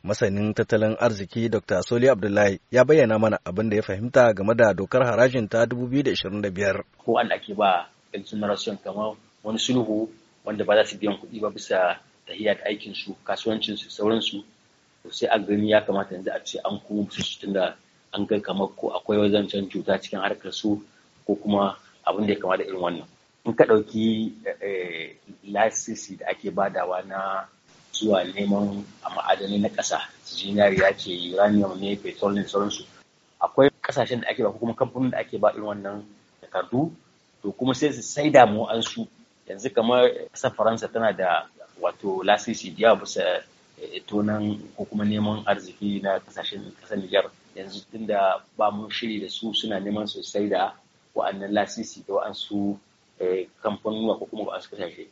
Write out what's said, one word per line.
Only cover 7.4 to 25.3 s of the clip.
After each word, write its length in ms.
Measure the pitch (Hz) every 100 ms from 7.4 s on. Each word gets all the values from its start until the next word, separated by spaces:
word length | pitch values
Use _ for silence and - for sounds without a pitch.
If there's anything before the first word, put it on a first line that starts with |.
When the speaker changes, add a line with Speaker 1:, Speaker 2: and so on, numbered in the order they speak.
| -
Speaker 2:
ba 360 | 98 98 90 - _ _
exoneration 640 | 101 101 107 104 98 - 101
kamar 380 | 98 101 107 107 _ _
wani 160 | 107 113
sulhu 480 | - 127 110 107 110 - _ _ 104
wanda 180 | 107
ba 120 | 101 107
za 100 | 104
su 120 | 101
biyan 220 | 104 98
kuɗi 220 | - 110
ba 80 | 104
bisa 500 | 98 - 95 90 85 _ _ -
tahiya 300 | 98 107 98
da 80 | 101
aikin 280 | 104 107 98
su, 160 | 101 95 -
kasuwancin 480 | 98 113 110 110 104
su, 140 | -
sauransu. 520 | - 104 110 - 101 - _ _ _ _ _
To 80 | 85
sai 160 | - 120
a 100 | 113
gani 320 | 95 104 107
ya 100 | 107
kamata 340 | 107 98 98 92
yanzu 160 | 95
a 80 | - -
ce 140 | -
an 160 | 95 101 -
komo 160 | 104
bisa 180 | 101 -
shi 180 | - -
tunda 340 | - 98 87 - _ _ _
an 120 | 101 101
ga 140 | 104
kamar 300 | 104 95 95 -
ko 80 | 110 90
akwai 220 | - 104
wajen 300 | 104 104 101
can 160 | 101 92
cuta 300 | 98 95 95
cikin 200 | - 98
harkar 300 | 98 104 95
su 260 | - 107 101 - _ _ _ -
ko 80 | 101
kuma 400 | 104 101 98 - _ _ -
abin 180 | 95 107
da 60 |
ya 60 | 98
kama 180 | 92 95
da 60 |
irin 160 | 98 92
wannan. 280 | 87 85 78 _ _ _ 117
In 80 |
ka 120 | 113 -
ɗauki, 680 | 107 107 110 113 110 110 - 98 -
eh, 540 | 101 95 90 82 82 - -